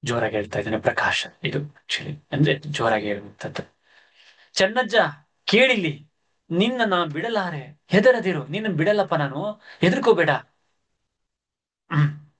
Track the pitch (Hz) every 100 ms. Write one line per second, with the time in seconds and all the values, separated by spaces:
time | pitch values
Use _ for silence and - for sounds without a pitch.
0 | - 120 113 107 101 104 101 110 110 117
1 | 110 - - - - 151 147 - _ -
2 | 151 151 _ 143 147 143 147 147 117 110
3 | 104 101 101 101 - - - _ _ _
4 | _ _ _ _ _ - 190 226 254 220
5 | 170 147 _ _ - 202 262 240 170 143
6 | - _ _ _ _ 165 220 254 220 185
7 | 170 147 220 226 185 156 131 - _ 180
8 | 233 247 185 165 127 165 220 165 160 208
9 | 190 160 143 135 202 214 - - 175 214
10 | 233 190 160 131 - _ _ _ _ _
11 | _ _ _ _ _ _ _ _ _ 160
12 | 147 - - _